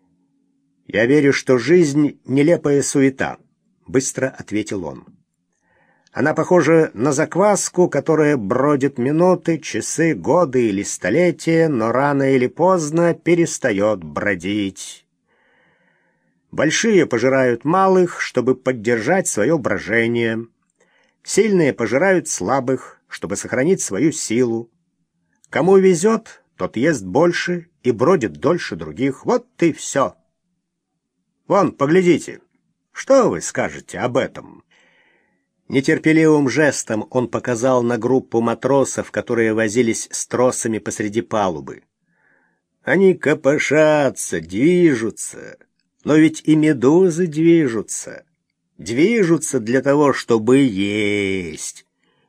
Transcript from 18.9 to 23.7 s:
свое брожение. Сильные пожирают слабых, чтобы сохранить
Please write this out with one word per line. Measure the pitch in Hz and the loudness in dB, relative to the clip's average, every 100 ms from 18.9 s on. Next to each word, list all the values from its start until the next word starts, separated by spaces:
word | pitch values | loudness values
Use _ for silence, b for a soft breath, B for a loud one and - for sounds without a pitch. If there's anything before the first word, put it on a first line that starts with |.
| 117 117 190 - | -2 0 -2 -2
свое | - 113 165 | -2 0 0
брожение. | 104 98 90 113 113 117 117 113 113 _ _ _ _ _ _ _ | -2 -6 -2 0 0 0 -2 -4 -8 _ _ _ _ _ _ _
Сильные | - - 220 190 143 | -4 0 2 2 2
пожирают | 120 110 131 190 180 143 | 0 -2 0 2 0 -2
слабых, | - 92 135 123 131 - - _ | -6 -2 -2 -2 -4 -6 -20 _
чтобы | - 85 98 | -14 -10 -8
сохранить | 101 117 151 | -6 -2 0